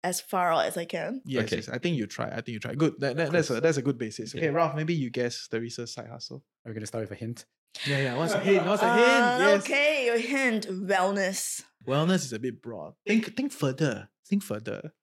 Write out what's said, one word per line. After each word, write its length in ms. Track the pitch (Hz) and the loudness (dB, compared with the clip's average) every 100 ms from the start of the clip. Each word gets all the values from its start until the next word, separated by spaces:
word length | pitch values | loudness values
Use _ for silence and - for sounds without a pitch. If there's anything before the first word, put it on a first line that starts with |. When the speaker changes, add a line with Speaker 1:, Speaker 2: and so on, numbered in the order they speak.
Speaker 1:
as 180 | 180 180 | -4 -4
far 300 | - 190 175 | -2 0 2
out 120 | 165 - | 4 2
as 120 | 180 | -2
I 80 | 170 | -6
can. 360 | 170 160 262 - | -6 -6 -8 -4
Speaker 2:
Yes, 200 | 127 113 | -2 0
Speaker 3:
Okay. 100 | - | -4
Speaker 2:
yes, 120 | - | -4
I 80 | 123 | -4
think 200 | 175 147 | -2 -2
you 100 | 107 | -4
try. 200 | - 120 | -6 -6
I 60 | - | -6
think 80 | 120 110 | -8 -10
you 40 | |
try. 140 | - 143 | -8 0
Good. 180 | 156 - | 0 0
That, 180 | 139 135 | -4 0
that, 140 | 156 | 0
that's 180 | 170 151 | 2 2
a, 40 | |
Speaker 3:
Close. 80 | 117 | 2
Speaker 2:
that's 140 | 165 143 | 2 2
a 40 | |
good 160 | 131 120 | 0 -2
basis. 360 | 110 - 110 - | -6 -8 -10 -2
Speaker 3:
Okay. 100 | 160 | 0
Speaker 2:
Okay, 20 | 151 | 2
Ralph, 200 | 160 147 | 0 0
maybe 180 | 156 | -2
you 160 | 165 127 | -2 -2
guess 380 | 123 120 - - | -2 -4 -4 -6
Teresa's 420 | 113 117 120 117 | -6 -6 -8 -10
side 140 | - 117 | -12 -14
hustle. 360 | 120 - 127 _ _ - | -14 -12 -14 _ _ -12
Speaker 4:
Are 40 | |
we 40 | |
gonna 120 | 110 107 | -10 -8
start 180 | 113 104 | -6 -8
with 20 | |
a 80 | 101 | -8
hint? 260 | 117 117 - _ _ - 139 | -8 -8 -14 _ _ -8 -2
Speaker 2:
Yeah, 140 | 139 | 0
yeah. 160 | 135 123 | 0 0
What's 180 | 165 | 0
a 60 | 190 | 0
hint? 260 | 190 196 170 | 4 4 4
What's 160 | 202 | 2
a 20 | 226 | 4
Speaker 1:
Uh, 100 | 240 | 6
Speaker 2:
hint? 440 | 240 262 240 247 | 6 6 4 4
Yes. 200 | - 202 233 | 6 4 4
Speaker 1:
okay, 440 | 277 294 302 240 | 2 4 2 2
a 80 | 233 | 0
hint. 480 | 247 269 262 220 - | 0 2 2 2 -2
Wellness. 960 | 185 190 190 185 202 190 196 - - - _ - | -6 0 2 2 2 0 -2 -6 -8 -12 _ -2
Speaker 2:
Wellness 380 | 139 165 185 135 | 2 4 2 0
is 40 | |
a 60 | 110 | -4
bit 220 | 123 113 | -6 -6
broad. 320 | 117 107 78 - - | -12 -10 -12 -10 2
Think, 300 | 220 220 - | 2 2 -4
think 160 | 269 | -4
further. 560 | - 139 135 151 101 104 _ - | -2 -2 2 0 -2 -10 _ -2
Think 140 | 202 | -2
further. 500 | - 107 110 104 151 _ | -2 -8 -6 -8 -10 _